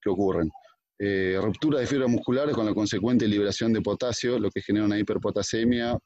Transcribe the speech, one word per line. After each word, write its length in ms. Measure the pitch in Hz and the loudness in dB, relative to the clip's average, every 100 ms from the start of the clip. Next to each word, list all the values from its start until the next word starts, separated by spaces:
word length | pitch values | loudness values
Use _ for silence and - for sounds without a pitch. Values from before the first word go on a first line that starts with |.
que 80 | 104 | -2
ocurren. 400 | 95 98 87 80 - - _ _ - | 0 2 2 0 -4 -20 _ _ -6
Eh, 400 | 101 95 92 95 | -2 0 0 0
rupturas 400 | 107 - 156 139 | -2 0 0 0
de 60 | 117 | 0
fibras 220 | 135 127 | 0 2
musculares 460 | 120 - 123 151 117 | 0 0 0 0 0
con 100 | 107 | 0
la 80 | |
consecuente 540 | 98 104 101 110 123 107 | 0 0 0 2 2 4
liberación 440 | 104 101 - 113 | 2 0 0 0
de 100 | 110 | 0
potasio, 580 | 101 101 123 117 123 123 | 0 -2 -2 -2 -2 0
lo 100 | 104 | -2
que 120 | - | -4
genera 240 | - 104 104 | 0 0 2
una 140 | 104 | 0
hiperpotasemia, 1000 | 104 98 104 101 95 113 117 120 117 120 | 0 -2 -2 -2 -2 0 0 0 -2 -4